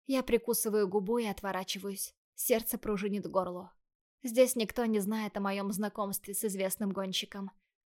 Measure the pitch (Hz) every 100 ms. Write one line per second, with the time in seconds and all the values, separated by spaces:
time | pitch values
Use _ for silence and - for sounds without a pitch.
0 | - 262 254 233 - 220 226 208 196 208
1 | 190 240 220 190 196 185 185 196 196 196
2 | - - _ - - 226 - 226 220 202
3 | 202 202 165 190 180 180 180 - _ _
4 | _ _ 254 226 254 240 220 - 226 214
5 | 196 220 208 208 196 196 202 190 214 214
6 | 196 196 - 196 220 190 190 - 202 190
7 | 190 180 202 202 196 - _ _